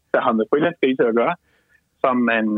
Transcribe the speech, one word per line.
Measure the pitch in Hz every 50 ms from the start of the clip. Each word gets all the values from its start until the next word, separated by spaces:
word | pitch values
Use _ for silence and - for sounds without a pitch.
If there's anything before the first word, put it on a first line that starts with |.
| - _ -
der | 131
har | - 127
med | 113 110 110 -
frilandsgrise | - 147 160 175 165 - - 131 131 - 123 117
at | 110
gøre, | 120 120 160 175 - _ _ _ _ _ _ _ _ _ _ _ _ -
som | 135 127
man, | 123 120 117 113 113 110 107 107